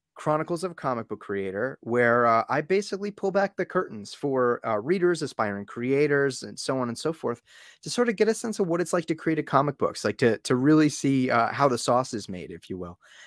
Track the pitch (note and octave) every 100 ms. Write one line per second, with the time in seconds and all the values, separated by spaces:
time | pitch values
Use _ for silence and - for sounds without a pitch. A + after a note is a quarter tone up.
0 | _ - D#3 D3+ D#3+ E3+ F3+ - C#3 A#2
1 | G#2+ G#2 - G2+ F#2+ G2 B2+ - A#2+ A#2+
2 | A#2+ A#2+ A#2+ A2+ A2 C3+ D#3 G3 G3+ F#3+
3 | G#3 - G3 F#3+ G3 - F3 F3+ - G#2+
4 | G2+ - C#3+ C3 B2 A#2+ A#2+ G#2+ B2+ F#3+
5 | F3 E3 C#3+ - G#2+ G2+ G2+ A#2 B2 C#3
6 | D3 C#3+ C#3 B2+ G#2+ G#2+ - C3 A#2+ A#2
7 | D3+ E3 B2 A#2+ _ - - - D#3 -
8 | A#3+ G3 G#3+ A3 A3+ G#3 F3+ E3+ E3+ F3
9 | E3 D#3+ E3 D#3 - C#3 C#3+ - F2 -
10 | G#2+ - A#2+ G#2+ - B2+ C#3+ D#3 D3+ -
11 | C#3 C3+ B2+ A#2+ A2+ A#2+ C#3 A#2+ - B2
12 | B2+ G#2+ - F2+ D2+ E2+ - F#2 F2 F2
13 | _ -